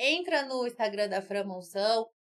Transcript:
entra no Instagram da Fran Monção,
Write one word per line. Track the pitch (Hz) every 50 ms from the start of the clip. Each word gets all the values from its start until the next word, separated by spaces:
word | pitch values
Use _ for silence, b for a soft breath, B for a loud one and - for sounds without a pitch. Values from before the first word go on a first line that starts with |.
| 247
entra | 277 311 349 359 349 330 285 269 262
no | 262 254 247
Instagram | 240 240 - 220 208 202 202 208 202
da | 185 196
Fran | 190 - 196 202 196
Monção, | 202 185 185 180 - - 196 202 214 233 226 226 - _ _ _ _